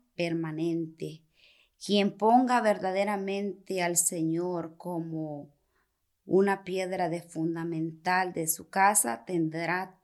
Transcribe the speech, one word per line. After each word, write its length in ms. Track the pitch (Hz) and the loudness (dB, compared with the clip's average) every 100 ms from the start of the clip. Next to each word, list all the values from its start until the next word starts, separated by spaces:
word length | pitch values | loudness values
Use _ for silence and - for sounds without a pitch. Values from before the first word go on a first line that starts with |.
| _ | _
permanente. 1120 | - 170 165 165 156 170 165 160 160 156 156 _ _ _ _ _ _ | -4 -2 -2 -4 -2 -2 -2 -4 -8 -12 -12 _ _ _ _ _ _
Quien 320 | - 202 196 - | 0 2 2 2
ponga 440 | 220 247 254 247 | 6 6 6 4
verdaderamente 1200 | 220 190 185 190 202 202 196 196 202 185 - 190 | 2 2 0 0 0 -2 -2 -4 -4 -6 -6 -2
al 140 | 175 175 | 0 0
Señor 800 | - 175 160 165 180 175 165 165 | 0 0 0 0 -2 -4 -6 -10
como 720 | 175 170 165 160 156 147 147 _ _ _ _ _ _ _ | -8 -6 -6 -6 -6 -10 -14 _ _ _ _ _ _ _
una 380 | - 180 196 196 | 2 4 4 2
piedra 460 | 175 185 185 185 175 | -2 -4 -2 -2 -2
de 140 | 170 | -4
fundamental 1120 | 170 156 160 165 165 165 165 160 180 185 185 | -6 -4 -2 -2 -4 -4 -4 -4 0 0 0
de 140 | 170 160 | -2 -4
su 220 | - - | -4 -4
casa 560 | 196 196 214 240 233 | 4 4 4 2 -2
tendrá 720 | - 175 160 160 165 180 185 - | -2 0 0 -2 -2 -2 -4 -6